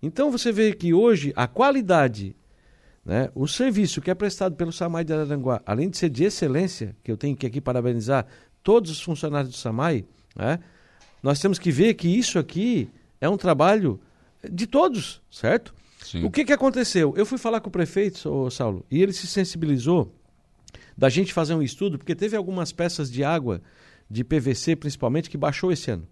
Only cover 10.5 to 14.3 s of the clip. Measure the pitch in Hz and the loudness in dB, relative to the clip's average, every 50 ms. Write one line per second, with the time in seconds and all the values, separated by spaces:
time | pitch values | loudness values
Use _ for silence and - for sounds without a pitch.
10.5 | 151 170 170 - _ _ _ _ _ _ _ _ _ _ - 131 143 143 - 196 | -2 -2 -4 -12 _ _ _ _ _ _ _ _ _ _ 0 0 0 2 2 0
11.5 | 196 - - 175 151 123 185 233 214 - - 170 175 233 247 - - 180 147 - | 0 2 0 0 4 4 6 4 4 2 2 2 2 2 2 2 0 0 -2 -2
12.5 | - 165 202 240 247 185 113 - - - _ _ _ _ - 151 202 196 - 175 | -2 -2 0 0 0 0 -2 -4 -8 -20 _ _ _ _ 0 0 0 0 2 2
13.5 | 160 131 151 180 208 220 196 147 101 95 _ _ _ _ _ _ | 4 4 6 4 4 4 2 0 -2 -2 _ _ _ _ _ _